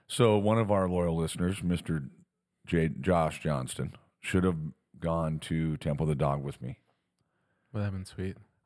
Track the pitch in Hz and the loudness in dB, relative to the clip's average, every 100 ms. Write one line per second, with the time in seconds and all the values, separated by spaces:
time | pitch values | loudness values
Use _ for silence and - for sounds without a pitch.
0 | _ - 120 104 104 110 107 101 92 90 | _ 4 6 6 4 2 4 2 2 2
1 | 87 82 80 - 90 95 87 85 - 80 | 2 0 -2 0 -2 0 -2 -2 0 -4
2 | 67 - _ _ _ _ - 85 80 67 | -4 -14 _ _ _ _ -2 0 2 0
3 | 69 87 78 - 80 69 65 - 65 - | 2 2 2 -2 -4 -2 -4 -8 -8 -10
4 | _ _ - 95 92 85 78 - _ - | _ _ -2 2 2 0 -6 -12 _ -8
5 | 85 82 80 78 - 80 80 78 78 73 | -4 -2 -2 -4 -4 -2 -2 -2 -2 -2
6 | 78 71 73 71 69 67 62 - _ _ | 0 0 0 0 -4 -10 -12 -12 _ _
7 | _ _ _ _ _ _ _ 110 101 95 | _ _ _ _ _ _ _ -6 -4 -6
8 | 92 - 95 92 - _ | -10 -8 -8 -8 -18 _